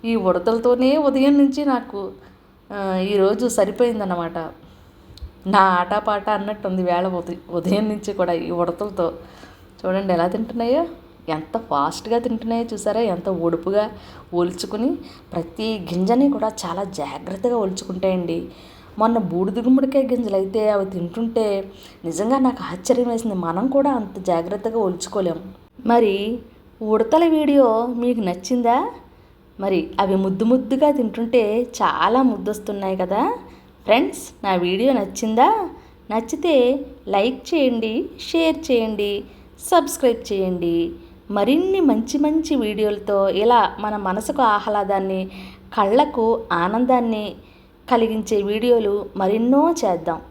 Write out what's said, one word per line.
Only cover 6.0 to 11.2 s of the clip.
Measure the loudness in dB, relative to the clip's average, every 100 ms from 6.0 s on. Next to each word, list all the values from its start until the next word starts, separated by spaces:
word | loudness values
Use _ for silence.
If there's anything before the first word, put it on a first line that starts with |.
| 0 -2 -2
అన్నట్టుంది | -2 -4 -6 -4 -2
వేళ | 0 0 0
ఉద-, | -4 -6 -12 -6
ఉదయం | -4 0 0 0
నుంచి | -4 -6
కూడా | -2 0
ఈ | 0 -2
ఉడతలతో. | -2 -2 -2 -6 -2 -4 -4 -18 -20 -20 -20 -20 -8
చూడండి | -4 -2 0
ఎలా | 0 0
తింటున్నాయో, | -2 -6 -4 0 0 0 -8 -20 -16